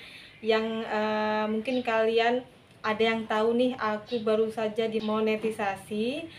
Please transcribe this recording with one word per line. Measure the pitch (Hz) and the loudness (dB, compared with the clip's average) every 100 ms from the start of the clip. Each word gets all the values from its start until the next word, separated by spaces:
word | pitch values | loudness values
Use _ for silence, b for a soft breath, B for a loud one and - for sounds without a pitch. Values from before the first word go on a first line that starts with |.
| B B B B | B B B B
Yang, | 220 220 220 226 226 | 0 2 0 -4 -4
eh, | 214 214 214 214 214 214 | -2 0 0 0 0 0
mungkin | 220 220 254 | -2 -2 -2
kalian | 247 226 220 226 226 247 254 - - - | 0 2 4 4 4 2 -2 -14 -20 -8
ada | 220 214 220 | -2 2 2
yang | 226 220 | 2 0
tahu | 214 220 233 | 2 2 4
nih, | 254 247 | 2 2
aku | 220 214 - 240 | -2 -2 -4 -2
baru | 220 214 220 | 2 2 2
saja | 220 214 214 226 | 0 -4 -2 -2
dimonetisasi | 214 214 214 220 214 220 220 202 196 - 214 226 294 330 | -2 -2 0 0 0 -2 -2 -4 -4 -6 -4 -2 -4 -8